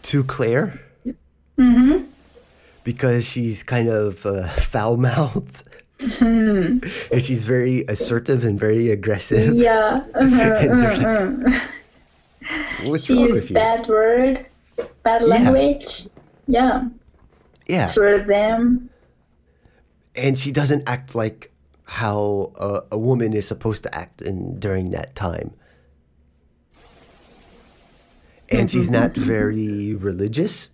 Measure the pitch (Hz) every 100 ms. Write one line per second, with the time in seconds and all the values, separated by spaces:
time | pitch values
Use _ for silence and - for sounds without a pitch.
0 | - 143 131 - 113 123 196 - - _
1 | 254 - _ _ _ - 247 240 254 349
2 | - _ _ - _ _ _ _ 120 117
3 | 127 120 113 123 117 104 - 123 117 110
4 | 104 95 104 98 90 - - 113 107 120
5 | 127 131 139 101 - - - - _ _
6 | 269 - 226 226 220 202 170 127 175 -
7 | - 127 131 123 107 127 123 127 - 104
8 | 120 117 117 131 117 101 107 113 117 104
9 | 107 98 - 127 - 233 233 220 214 254
10 | - - 269 247 220 214 - 247 226 202
11 | 220 220 185 - 254 - - - _ _
12 | _ _ _ _ - - 294 - 123 151
13 | - 254 240 220 - 190 220 226 233 214
14 | 220 240 262 262 - _ _ - - _
15 | 226 233 233 226 247 269 277 285 - -
16 | - - _ _ - 240 254 262 254 -
17 | _ _ _ _ _ _ - 180 110 -
18 | 202 202 202 202 214 226 240 247 - _
19 | _ _ _ _ _ _ _ _ _ _
20 | _ - 135 131 139 147 139 147 123 123
21 | - 120 110 - - _ _ _ - -
22 | 110 104 104 101 95 - 98 101 - 110
23 | 117 127 110 107 98 - 110 104 - -
24 | 90 _ - 92 90 90 98 95 90 85
25 | 82 - 90 82 - - _ _ _ _
26 | _ _ _ _ _ _ _ _ _ _
27 | _ _ 240 240 - 240 _ _ _ _
28 | _ _ _ _ - - - 123 - 117
29 | 117 - - 110 104 110 107 104 104 107
30 | 98 90 104 117 196 - -